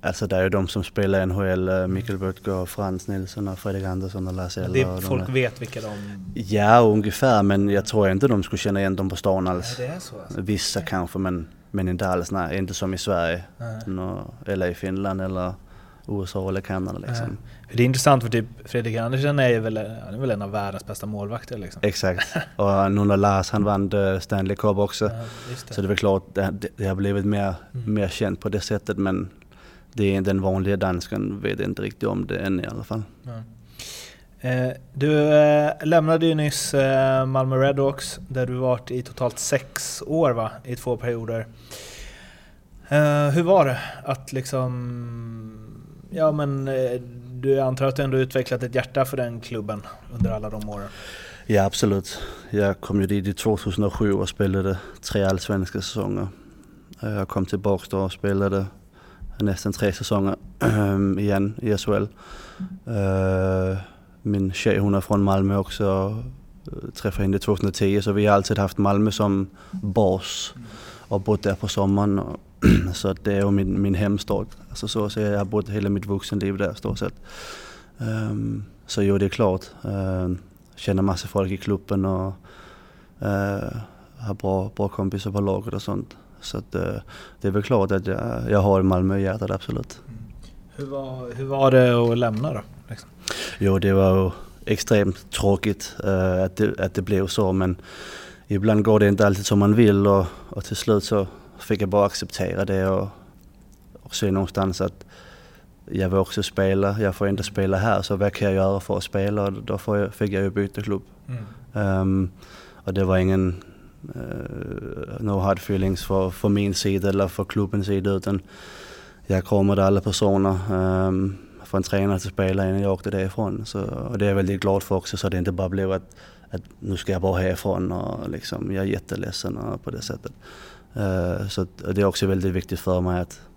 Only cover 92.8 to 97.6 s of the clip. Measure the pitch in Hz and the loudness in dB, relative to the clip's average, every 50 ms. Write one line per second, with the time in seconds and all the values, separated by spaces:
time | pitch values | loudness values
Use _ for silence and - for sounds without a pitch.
92.8 | - - 110 - - - - - - - - - - - - - 98 98 95 95 | -14 -14 -14 -14 -14 -20 -20 -10 -8 -8 -6 -6 -8 -8 -4 0 2 4 4 6
93.8 | - 98 98 98 95 95 92 95 95 92 - - - - - - - - 104 - | 4 6 6 6 6 6 6 6 4 2 -2 -6 -14 -18 -18 -16 -2 -2 -2 -2
94.8 | - - 117 104 101 95 90 - - - - - - 98 98 92 - 107 98 - | 2 4 4 4 4 4 0 -4 -8 -10 -6 0 2 2 2 4 2 -2 -2 -2
95.8 | - - - - - 98 98 92 92 92 92 92 95 92 92 - 107 104 98 - | -6 -14 -10 -4 -2 0 2 2 2 2 2 2 0 0 2 2 0 0 2 0
96.8 | 95 92 - 101 92 90 104 95 95 92 - - 104 92 92 95 | -4 -2 -2 -4 -2 0 0 0 0 0 0 0 2 2 2 2